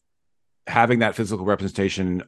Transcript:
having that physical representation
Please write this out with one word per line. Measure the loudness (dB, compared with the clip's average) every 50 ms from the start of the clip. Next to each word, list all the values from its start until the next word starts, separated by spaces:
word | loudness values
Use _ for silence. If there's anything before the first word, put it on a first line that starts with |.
| _ _ _ _ _ _ _ _ _ _ _ _ -10
having | -2 2 2 4 4 4 4
that | 2 0 0
physical | -2 -4 -4 -4 -4 0
representation | 0 0 0 -2 -6 -2 0 0 0 0 -2 -2 -2 -2 -4 -4